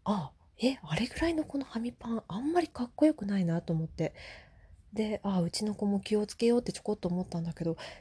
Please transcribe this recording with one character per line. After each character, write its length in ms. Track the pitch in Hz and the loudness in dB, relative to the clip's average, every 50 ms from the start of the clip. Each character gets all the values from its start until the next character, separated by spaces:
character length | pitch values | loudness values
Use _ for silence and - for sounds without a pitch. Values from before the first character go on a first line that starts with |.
| _ | _
あ、 260 | 190 214 196 147 135 - _ - - _ - 226 | -2 0 0 -2 -4 -10 _ -20 -20 _ 0 2
え、 140 | 262 269 - - | 2 2 0 -2
あ 100 | 147 156 | -2 0
れ 140 | 185 233 269 | 0 0 0
ぐ 100 | - - | 0 0
ら 120 | 330 339 | 0 2
い 40 | 330 | 2
の 80 | 311 302 | 0 -2
こ 160 | - - 277 | -2 -2 -4
の 60 | 269 | -4
ハ 160 | - - 226 | -4 -4 -4
ミ 100 | 233 240 | -4 -4
パ 180 | 240 - - 233 | -6 -8 -6 -4
ン、 140 | 226 220 - - | -4 -4 -4 -4
あ 100 | 170 208 | -6 -4
ん 140 | 262 302 339 | -2 2 2
ま 80 | 359 | 2
り 80 | 330 - | 2 2
か 160 | - - 247 | -2 -6 -6
っ 80 | 240 - | -6 2
こ 120 | - 302 | 4 4
よ 80 | 311 302 | 6 6
く 120 | - 202 | 4 0
な 140 | 196 202 196 | 0 2 2
い 40 | 180 | 2
な 160 | 165 165 175 | 2 2 0
と 120 | - - 165 | 0 0 0
思 140 | 160 160 | 0 0
っ 20 | 160 | -2
て。 260 | - - 160 - - - - - - - - - - - - - - - - - - | -4 -4 -4 -4 -4 -6 -14 -18 -18 -18 -20 -20 -20 -20 -20 -20 -20 -20 -20 -8 -4
で、 280 | 214 220 214 214 - - | -2 -2 0 -2 -2 -2
あ、 160 | 202 190 185 | 0 2 2
う 100 | 170 170 | 2 0
ち 140 | - - 214 | 0 -2 -2
の 100 | 214 202 | -2 -2
子 100 | - 214 | 0 0
も 140 | 202 202 196 | 2 2 0
気 160 | - - 214 | 0 2 2
を 140 | 208 208 208 | 2 2 0
つ 80 | - | 0
け 100 | - 233 | 2 4
よ 120 | 233 233 247 | 4 4 4
う 20 | |
っ 20 | 240 | 2
て 80 | - | 0
ち 80 | - - | -4 -4
ょ 60 | - | -4
こ 80 | - 214 | -4 -2
っ 40 | |
と 120 | - - 175 | -2 -2 -2
思 140 | 175 180 185 | -2 -2 -2
っ 60 | - | -2
た 120 | - 170 | -4 -4
ん 20 | 165 | -4
だ 100 | 170 160 | -4 -4
け 120 | - 165 | -2 -2
ど、 120 | 165 165 - - - - - | -2 -2 -2 -6 -12 -16 -16